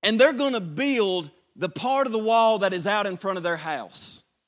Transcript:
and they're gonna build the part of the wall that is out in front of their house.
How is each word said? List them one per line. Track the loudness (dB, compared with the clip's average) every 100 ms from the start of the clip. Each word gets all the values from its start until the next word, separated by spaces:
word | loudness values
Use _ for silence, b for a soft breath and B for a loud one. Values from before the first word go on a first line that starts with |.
and | 0 6
they're | 4
gonna | 4 -2 -2
build | -6 -4 -2 0 0 -2 -6 _ _ -8
the | -8
part | -4 -2 0 0
of |
the | 0
wall | 2 4 4 4
that | 0
is | 0 0
out | 0 -2
in | -4
front | -4 -4
of |
their | -2 -4
house. | -4 -6 -8 -12 -12 -12 _ _